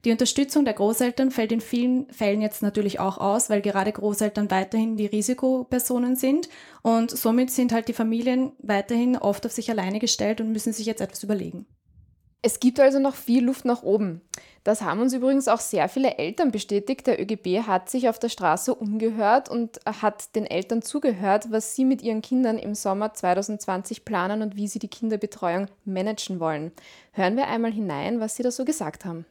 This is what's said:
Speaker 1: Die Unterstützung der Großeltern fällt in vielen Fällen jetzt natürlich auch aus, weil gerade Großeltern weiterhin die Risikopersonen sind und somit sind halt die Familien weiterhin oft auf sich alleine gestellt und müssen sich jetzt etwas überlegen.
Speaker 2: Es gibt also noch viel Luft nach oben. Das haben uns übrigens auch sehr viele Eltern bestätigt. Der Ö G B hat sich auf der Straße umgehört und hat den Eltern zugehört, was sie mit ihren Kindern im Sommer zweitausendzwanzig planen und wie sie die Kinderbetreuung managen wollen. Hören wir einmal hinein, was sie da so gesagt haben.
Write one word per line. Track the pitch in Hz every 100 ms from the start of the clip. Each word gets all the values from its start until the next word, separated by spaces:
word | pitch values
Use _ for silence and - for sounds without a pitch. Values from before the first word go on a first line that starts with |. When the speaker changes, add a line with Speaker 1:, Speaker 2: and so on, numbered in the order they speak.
Speaker 1:
Die | 233
Unterstützung | 226 247 - 277 302
der | 269
Großeltern | 208 202 233 247 247 262
fällt | 254 220
in | 226
vielen | - 240 247 254 269
Fällen | - 208 202
jetzt | 214 -
natürlich | 208 208 202 185
auch | 190 185
aus, | 196 214 262
weil | 208
gerade | 202 196 202
Großeltern | 214 208 208 214 208 208
weiterhin | 190 190 226 220 220
die | 208
Risikopersonen | 214 208 254 262 262 247 254 - 247 247
sind | 254 262 294 349 - - -
und | 233 226 233
somit | - 226 233 254
sind | - 247
halt | 226 226
die |
Familien | 233 220 226 240 254 262 -
weiterhin | 208 202 202 240 247 254
oft | 202 202
auf | 233
sich | - 226
alleine | 220 185 208
gestellt | 226 - 208 220
und | 220
müssen | 220 226
sich | 220 220
jetzt | 220
etwas | 196 -
überlegen. | 202 208 170 175 - _ _ - _ _ _ _
Speaker 2:
Es | 233 -
gibt | 247 247
also | 269 277
noch | 269 269
viel | - 247
Luft | 240 269
nach | 247 240
oben. | - 202 202 170 _ - - _
Das | - 214
haben | 190 180
uns | 254
übrigens | 254 254 277 262
auch | 226
sehr | - 196 165
viele | - 269 -
Eltern | 156 220 302
bestätigt. | 214 - 202 202 262 -
Der | -
Ö |
G | 196
B | 214 185 185
hat | 226 185 -
sich | 254 240
auf | 226
der | 233
Straße | - 180 170 -
umgehört | 247 214 220 226 220 208 247 277
und | 240 226 -
hat | - 214 214 208 - 220
den | 208
Eltern | 170 196 226
zugehört, | - 294 285 190 202 208 233
was | 220 -
sie | -
mit | 262 262
ihren | 233 220
Kindern | - 254 247 226
im | - 214
Sommer | 202 196 214
zweitausendzwanzig | - 185 180 202 208 - 185 196 220
planen | - 202 185 214
und | 214
wie | 202 202
sie | 214
die | -
Kinderbetreuung | - 220 214 208 - 180 175 196 _
managen | 208 185 202 214 - 185
wollen. | 160 151 160 - - - _
Hören | - 185 233
wir | 277
einmal | 226 226
hinein, | 214 202 143 185 233
was | 220 -
sie |
da | 247
so | 247
gesagt | 262 311 156 -
haben. | 185 165 170